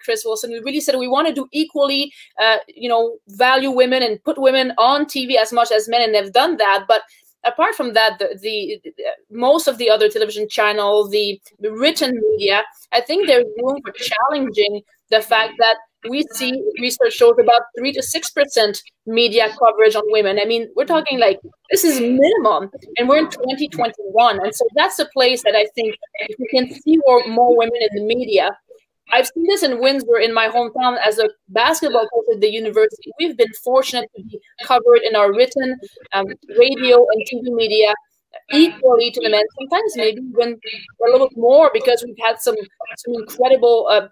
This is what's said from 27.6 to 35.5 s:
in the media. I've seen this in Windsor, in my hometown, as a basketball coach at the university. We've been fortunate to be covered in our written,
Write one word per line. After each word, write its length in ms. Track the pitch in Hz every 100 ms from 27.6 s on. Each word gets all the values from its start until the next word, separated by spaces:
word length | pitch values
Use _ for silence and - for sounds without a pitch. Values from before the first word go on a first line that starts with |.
| 226 240 214
in 80 | 202
the 180 | 214 240
media. 340 | 233 196 180 202 _ _ _ _ _
I've 160 | 240 -
seen 180 | 330 339
this 140 | 392
in 180 | 285 240
Windsor, 380 | 262 277 226 233
in 160 | 226
my 140 | 226 226
hometown, 500 | 240 240 254 254 247 214
as 140 | 214
a 100 | 214 - _
basketball 580 | 202 254 311 294 240 220
coach 180 | 233 220
at 80 | 214
the 100 | 214
university. 600 | 220 214 214 214 220 - -
We've 180 | 330 240
been 160 | 220 -
fortunate 460 | 247 262 254 247 440 -
to 80 |
be 160 | 220 208 - _
covered 380 | - 254 240 240
in 120 | 226 220
our 160 | 202
written, 460 | 208 262